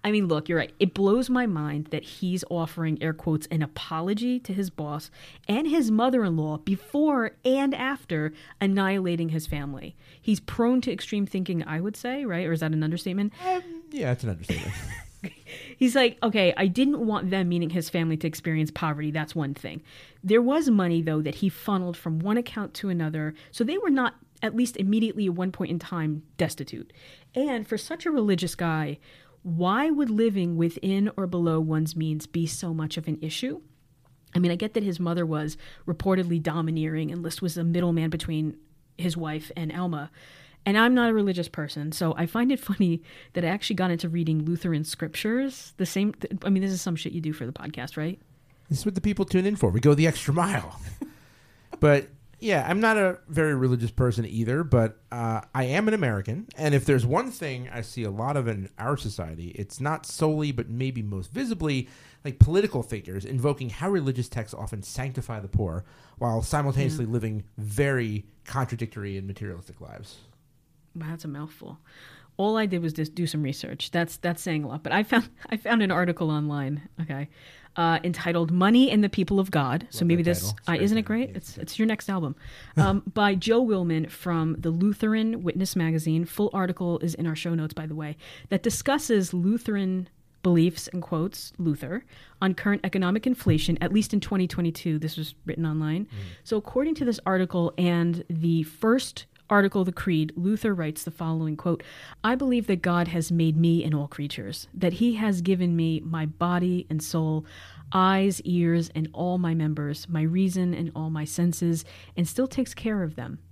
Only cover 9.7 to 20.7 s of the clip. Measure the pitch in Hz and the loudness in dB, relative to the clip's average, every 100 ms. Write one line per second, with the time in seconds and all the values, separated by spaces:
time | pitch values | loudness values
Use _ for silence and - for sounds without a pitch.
9.7 | 135 - - - - - 208 - - 233 | -10 -12 -16 -20 -6 0 0 -2 0 2
10.7 | 254 247 - - 208 196 190 185 170 - | 4 0 -6 -4 -2 -2 -2 -2 -2 -2
11.7 | 156 196 208 247 269 262 175 170 160 156 | -4 -4 -6 -6 -4 -4 -2 -2 -2 0
12.7 | 156 156 170 190 185 208 - 359 370 359 | 0 0 -2 -2 -2 -2 -2 -2 -2 -4
13.7 | 330 330 294 143 123 113 85 85 80 - | -14 -12 -4 -2 -2 -2 -6 -6 -6 -4
14.7 | 101 - - - - - - - - - | -8 -8 -10 -14 -14 -14 -14 -20 -18 -18
15.7 | - 254 262 247 - 233 208 180 - 196 | 0 2 4 2 2 0 4 4 4 2
16.7 | 180 269 294 226 214 185 190 175 175 165 | 4 2 2 0 0 0 0 2 0 0
17.7 | 175 160 175 165 156 160 156 170 156 151 | -2 -2 -2 0 0 -2 -4 -2 0 0
18.7 | 151 160 147 151 156 151 170 139 147 - | -2 -4 -2 -2 -4 -4 -4 -4 -6 -10
19.7 | 78 - - - - 185 220 240 302 294 | -12 -14 -20 -20 -10 4 6 6 4 6